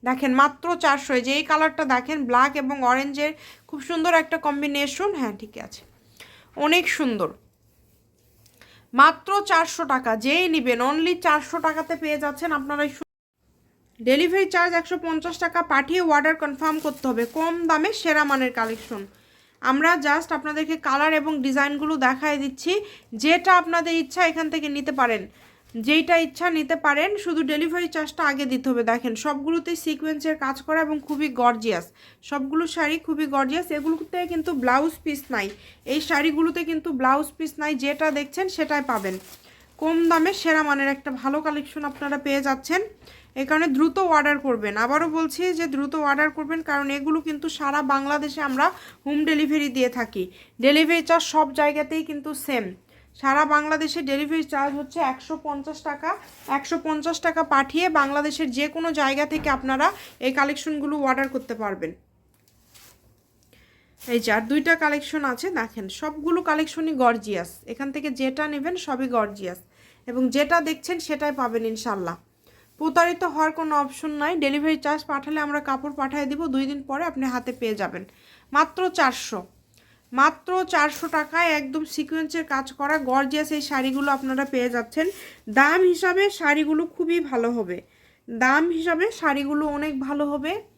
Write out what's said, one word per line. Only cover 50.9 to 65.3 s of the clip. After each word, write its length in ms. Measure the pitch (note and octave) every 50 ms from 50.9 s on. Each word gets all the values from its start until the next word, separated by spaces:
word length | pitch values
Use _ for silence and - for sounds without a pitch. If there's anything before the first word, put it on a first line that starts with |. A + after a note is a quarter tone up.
| E4+ E4+ - -
চার্জ 160 | E4 E4+ E4 - -
সব 120 | D#4 D#4 C#4 C#4 D4+
জায়গাতেই 420 | D4+ D4 D4 D4+ D4+ D4 D#4 D#4+ D#4 D#4
কিন্তু 200 | D4+ D4 C4+ D4+ D4+ D4 -
সেম। 200 | - C#4 A#3+ G#3+ F3+ F#3 - _ _ _ - - _ _ -
সারা 220 | - C4+ C4+ C#4+ D#4 D4 D4
বাংলাদেশে 460 | D4 D4+ D4+ D#4 D#4 D#4+ D4+ - E4 D4+ C4+
ডেলিভারি 340 | C#4 C#4 D4+ C#4+ D#4 D#4+ D#4 D#4 -
চার্জ 200 | C#4 C#4 C#4+ C#4 C#4+
হচ্ছে 180 | D4 C#4+ - E4 D#4+ C4 C4
একশো 220 | C4+ - - D#4+ D#4 -
পঞ্চাশ 320 | D4+ D4 C#4 C#4 D#4 D4+ D4+ - D#4+
টাকা। 220 | C#4+ C#4+ - D#4+ G4 G#4 - - - - - - C#4
একশো 200 | C#4 C#4 - E4+ D#4+ -
পঞ্চাশ 300 | D#4+ D#4 D#4 D4 E4 E4+ - -
টাকা 160 | E4+ E4 E4 D#4+ D#4+ D4+
পাঠিয়ে 320 | C4+ C#4 C4+ - D#4 F4 F#4 D#4 D#4
বাংলাদেশের 480 | C#4 C4+ C#4 D4 D4 D4+ D4 - D#4+ C4+ A#3+ B3
যে 80 | C#4+ D4 D4
কোনো 140 | E4 E4 E4 D#4+ D4+
জায়গা 240 | D4 C4+ C4+ C4+ D4 D4 D#4
থেকে 160 | D#4 - D4+ C#4
আপনারা 300 | C4 C4+ C4 C4+ C4 C#4+ F4+ - - - - - - -
এই 60 | B3+ C4 C#4
কালেকশনগুলো 560 | C#4 C#4+ D4 D4 - D#4+ D#4 D4 C#4 D4+ C#4+ D4+ C#4 C4+
অর্ডার 200 | C4 C4 C#4 C4+ C4+
করতে 200 | C4 C4 - A3+ G#3+ A3
পারবেন। 280 | G3+ G3 - E3 D#3+ F3+ - _ _ _ _ _ _ _ _ _ _ _ _ _ _ _ - - - - _ _ _ _ _ _ _ _ _ _ _ _ _ _ _ _ _ _ _ _ _
এই 200 | - - A#3+ A#3+ A3
যে 60 | A3+ G#3
আর 60 | A3 A3+ A3+
দুইটা 220 | C4+ D4+ D4 E4+ E4 E4 D#4+
কালেকশন 400 | D4+ D4 D4 C#4+ - - D#4 C#4+ C4+